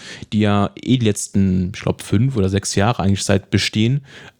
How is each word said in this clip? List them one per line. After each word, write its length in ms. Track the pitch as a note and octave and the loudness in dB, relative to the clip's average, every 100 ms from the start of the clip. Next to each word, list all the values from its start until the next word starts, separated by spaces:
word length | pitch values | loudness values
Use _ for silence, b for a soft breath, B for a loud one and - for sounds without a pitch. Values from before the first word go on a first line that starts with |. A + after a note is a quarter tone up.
| B B - | B B -4
die 60 | G#2 | 0
ja 320 | G#2 G2+ G2+ - | 2 2 0 -2
eh 220 | - B2+ | -2 2
die 80 | A2 | 2
letzten, 680 | G2+ - G#2 F#2+ F#2 F2+ | 0 -2 0 2 2 -2
ich 80 | - | -4
glaub, 200 | - - | -4 -4
fünf 340 | - G2 C3+ B2+ | 0 0 2 0
oder 140 | F#2+ | 0
sechs 240 | G2+ - | 0 -2
Jahre 300 | - G#2 A#2+ | 0 0 0
eigentlich 200 | F#2 G2 | 0 0
seit 280 | - G2 - | 0 0 0
Bestehen, 500 | G2+ - G#2+ A2 C#3+ B B B | -2 0 0 0 0 B B B